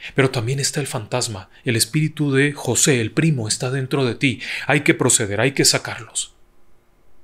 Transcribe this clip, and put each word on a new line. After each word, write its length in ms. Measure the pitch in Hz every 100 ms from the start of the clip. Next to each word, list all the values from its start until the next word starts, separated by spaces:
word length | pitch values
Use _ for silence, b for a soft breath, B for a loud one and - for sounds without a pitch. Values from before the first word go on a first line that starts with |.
| B
Pero 160 | - 135
también 300 | 127 113 135
está 220 | 131 156
el 40 | 135
fantasma, 640 | 127 104 127 113 98 - b
el 120 | 135 113
espíritu 560 | - 156 156 156 147
de 220 | 135 143
José, 480 | 143 - 107 - 123
el 100 | 113
primo, 360 | - 160 131 107
está 240 | - 127
dentro 340 | 135 131 139 127
de 80 |
ti. 260 | 104 139 104 B B B
Hay 140 | 151
que 120 | 151
proceder, 480 | - 127 - 101 101
hay 120 | 131
que 120 | 139 139
sacarlos". 720 | 135 - 101 110 - - _ _ - - - _ _ - -